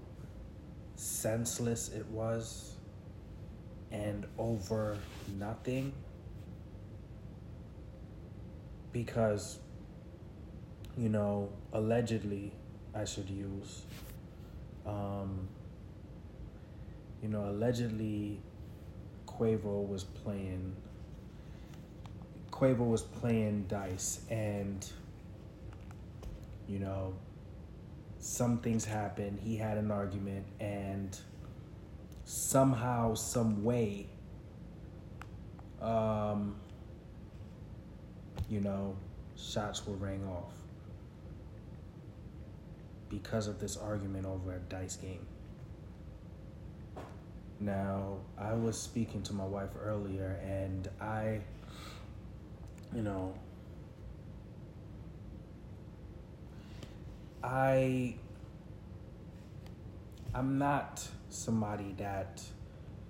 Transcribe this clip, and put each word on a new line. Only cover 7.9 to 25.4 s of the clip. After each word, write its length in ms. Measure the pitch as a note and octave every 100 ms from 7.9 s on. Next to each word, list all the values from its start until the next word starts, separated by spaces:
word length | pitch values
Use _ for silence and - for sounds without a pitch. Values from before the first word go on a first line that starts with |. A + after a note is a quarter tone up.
| - - - - - - - - - -
because, 680 | A#2+ A2+ A#2 A2 G#2 - - - - - - - - - - - - - - - -
you 100 | A2+
know, 420 | G#2+ G#2 G2+ G2+ - -
allegedly, 800 | A2 A2 A#2 A2 A2 G#2 G2+ G2+ - - - -
I 120 | A2 G2+
should 240 | - F#2+
use, 540 | G2 G2 G2 G2+ - - - - - - - - - - -
um, 640 | G#2 G#2 G2+ G2+ G2 F#2+ F#2+ - - - - - - - - - - - - - - - - -
you 60 | A2
know, 200 | G#2+ G2+
allegedly 920 | G2+ A#2 A#2 A#2+ A2 G#2+ G#2 G#2 G2+ - - - - - - - - -
Quavo 580 | - A2+ A2 G2+ G2+ G2+
was 160 | G2
playing, 720 | F#2+ - A2 G2+ F#2+ F#2 F#2 G2 - - - - - - - - - - - - - - - - -
Quavo 280 | - C3+ A#2+
was 240 | A#2+ A2
playing 640 | - - A#2+ A2+ G#2+ G#2 F#2+
dice, 540 | G2+ F#2+ F#2 - - -
and, 560 | A2+ G#2+ G2+ G2+ G2 - - - - - -